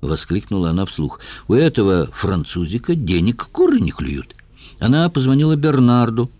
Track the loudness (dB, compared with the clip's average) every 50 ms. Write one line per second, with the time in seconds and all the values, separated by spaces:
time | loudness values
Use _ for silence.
0 | -2 -4 -4 -4 -4 -4 -4 -6 -4 -4 -4 -2 -2 0 0 -2 -4 -4 -6 -6
1 | -6 -6 -6 -10 -18 -18 -18 -18 -4 0 2 2 2 2 2 2 2 2 2 2
2 | 0 -2 -6 -6 -4 -2 -2 -2 -4 -4 -6 -6 -6 -4 -4 -6 -4 -4 -4 -2
3 | 0 0 0 0 2 0 -2 -2 -6 -12 0 2 2 4 4 2 0 -2 -4 -6
4 | -8 -8 -6 -8 -10 -14 -20 -20 -20 _ _ -20 -20 -20 -12 -4 0 2 2 4
5 | 2 2 0 0 0 2 2 2 4 2 2 2 2 2 4 4 4 6 6 4
6 | 2 2 0 -2 -4 -4 -6 -16